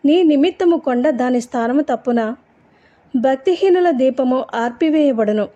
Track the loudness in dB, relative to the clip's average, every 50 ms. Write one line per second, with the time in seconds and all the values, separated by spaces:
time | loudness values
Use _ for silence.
0 | 2 2 2 4 4 2 2 2 2 0 -2 _ 0 0 0 0 -2 -2 -2 0
1 | 0 -2 -2 0 -2 -2 -2 -2 -4 -4 -6 -4 -4 -2 0 -2 -2 -2 -4 -4
2 | -2 -2 -2 -2 -2 -4 -8 -12 _ _ _ _ _ _ _ _ _ _ _ _
3 | _ _ _ 0 0 0 0 0 0 -2 -2 0 2 2 2 4 2 2 0 2
4 | 0 0 0 0 -2 0 0 -2 -4 -6 -6 -4 -4 -4 -4 -2 -2 0 2 2
5 | 2 2 2 0 0 0 0 -2 -4 -6 -8